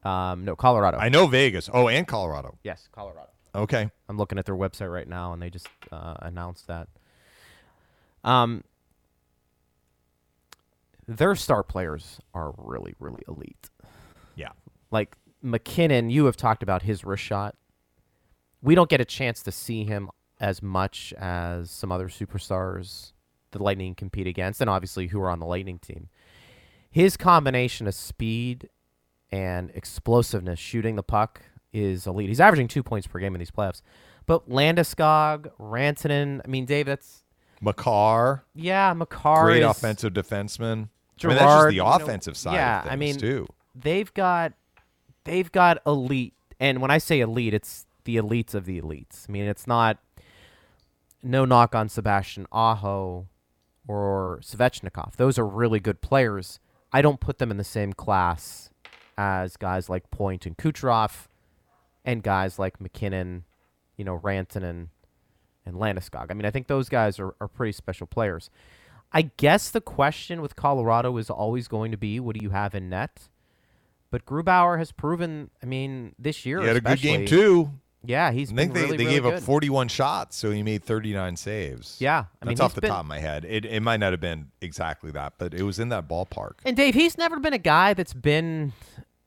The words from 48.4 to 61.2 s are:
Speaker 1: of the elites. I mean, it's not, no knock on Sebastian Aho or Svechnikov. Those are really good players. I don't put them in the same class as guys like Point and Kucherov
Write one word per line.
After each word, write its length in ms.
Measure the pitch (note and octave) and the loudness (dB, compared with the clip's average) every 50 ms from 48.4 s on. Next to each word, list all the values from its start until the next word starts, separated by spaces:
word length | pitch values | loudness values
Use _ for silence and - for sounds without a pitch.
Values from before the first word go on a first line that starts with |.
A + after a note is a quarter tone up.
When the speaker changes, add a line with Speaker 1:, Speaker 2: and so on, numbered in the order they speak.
| A2 - - | -2 -2 -4
Speaker 1:
of 120 | G2+ F#2 | -6 -6
the 160 | F#2 F#2 E2+ | -4 -6 -6
elites. 440 | D2+ D#2 D#2 C#2 - _ - - - - | -6 -8 -10 -12 -14 _ -20 -20 -14 -8
I 40 | |
mean, 140 | G2+ G2+ G2+ | -6 -4 -4
it's 200 | G#2 G2+ - - | -4 -4 -6 -4
not, 320 | - A#2+ A#2 A#2 A2+ A2 - _ _ _ - - _ _ _ - - _ _ _ _ _ _ _ _ _ _ _ _ _ _ - | -2 2 2 4 2 2 -2 _ _ _ -20 -20 _ _ _ -20 -20 _ _ _ _ _ _ _ _ _ _ _ _ _ _ -6
no 220 | B2+ B2 C3+ C3+ | 0 2 2 4
knock 280 | B2+ B2+ A#2+ A#2+ A2+ - | 6 8 8 8 6 4
on 160 | A2+ G#2+ G2+ | 0 -2 -2
Sebastian 560 | - - G2 G#2 G2+ G2 G2 - - G2+ F#2+ - | -4 -2 0 2 2 2 0 -2 -8 -14 -12 -6
Aho 760 | - A2 A2+ A2+ A2+ G2+ G2+ G2+ G2 G2 F#2+ F#2 F2+ F2+ F#2 F#2 _ _ _ _ _ _ _ _ _ _ _ - | -2 0 2 2 2 0 -2 -4 -4 -4 -4 -6 -8 -10 -12 -14 _ _ _ _ _ _ _ _ _ _ _ -6
or 520 | G#2 G2+ G2+ G2 G2 G2 F#2+ F2+ F2+ - - | -4 -2 0 0 0 -2 -2 -4 -6 -10 -12
Svechnikov. 720 | - - A2 B2 B2+ - - - F#2 - - D#2+ - - | -10 -2 2 2 2 0 -2 -12 -12 -10 -10 -12 -8 -2
Those 220 | - B2 C3+ B2+ - | 2 2 4 4 2
are 60 | A2+ | 0
really 340 | G#2 G2 A2 A#2+ A2+ A2 G#2+ | -2 0 0 2 2 2 2
good 220 | F2+ A2 G2 - | 0 -2 -4 -4
players. 580 | - - C#3 C3+ B2+ A2+ G#2 G2 F#2 - - - _ _ _ _ _ _ - | -2 2 2 4 4 2 0 -4 -8 -12 -16 -20 _ _ _ _ _ _ 2
I 80 | C3 | 4
don't 180 | C#3+ D3+ C#3+ C3 | 6 6 4 2
put 200 | - - C3+ - | -2 -6 -4 -4
them 120 | B2+ A2+ | -4 -4
in 60 | G#2 G2+ | -2 -4
the 60 | G2+ | -6
same 300 | - - A2 G#2 G2+ F#2+ | -6 -4 -4 -4 -4 -6
class 760 | - - - G2+ F#2+ F2+ F2 F2 E2 - - - - - - _ _ _ - - - _ _ - - | -6 -2 0 2 2 2 2 0 -2 -8 -16 -18 -20 -20 -20 _ _ _ -20 -20 -20 _ _ -6 -4
as 400 | G2+ G2+ F#2+ F#2 F#2 F2+ - - | -2 -2 0 -2 -2 -6 -8 -8
guys 320 | - F#2 F#2 F#2 F2+ - | -6 -4 -2 -4 -4 -4
like 220 | F2+ F#2 - - | -6 -6 -6 -8
Point 340 | - - G2+ G2 F#2 F2+ - | -8 -4 -4 -4 -4 -6 -8
and 120 | F2+ E2+ - | -12 -10 -4
Kucherov 680 | - D#3+ D3+ - - B2+ A#2 A2+ A2 G#2+ - - | -4 -4 -4 -2 0 0 2 2 2 0 -4 -8